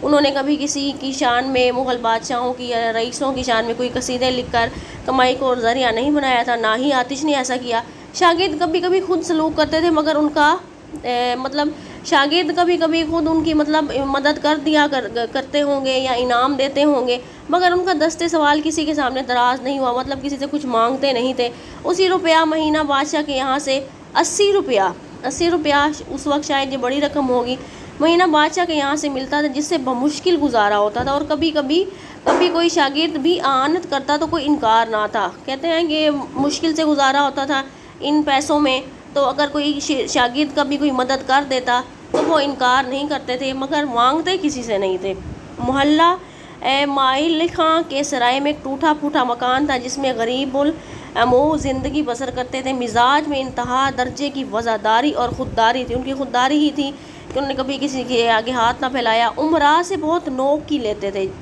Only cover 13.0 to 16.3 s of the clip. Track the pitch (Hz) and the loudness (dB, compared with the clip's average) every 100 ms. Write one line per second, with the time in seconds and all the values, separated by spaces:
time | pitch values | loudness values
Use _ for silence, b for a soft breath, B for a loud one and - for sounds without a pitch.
13 | 311 330 311 320 320 302 302 311 302 240 | 0 0 2 2 2 2 2 0 0 -2
14 | 277 277 277 294 302 302 277 302 294 277 | -2 0 0 0 0 0 2 4 4 0
15 | 214 226 226 262 269 294 285 277 269 254 | -4 -4 -4 -4 -2 -2 0 0 0 0
16 | 262 240 247 | 0 0 2